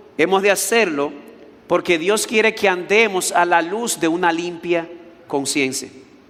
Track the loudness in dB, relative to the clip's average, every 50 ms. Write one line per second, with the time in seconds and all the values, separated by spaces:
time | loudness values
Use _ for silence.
0 | -20 -8 -2 0 0 2 2 2 4 2 2 0 0 0 2 2 2 2 0 -2
1 | -4 -4 -6 -10 -18 -20 -20 -20 -20 -20 -20 -18 -4 -2 -2 0 2 0 0 0
2 | 2 0 0 0 -2 0 0 2 2 2 2 2 0 0 0 0 0 2 2 4
3 | 4 2 0 -2 -2 0 2 2 2 4 4 2 2 0 -4 -4 -4 -4 -2 -2
4 | 0 0 0 0 0 0 0 0 -4 -6 -8 -8 -4 -2 -2 -2 -2 -4 -10 -18
5 | -20 -20 -20 -20 -10 -6 -4 -4 -4 -2 -2 0 0 0 -2 -6 -10 -12 -16 -20
6 | -20 -20 -20 -20 _ _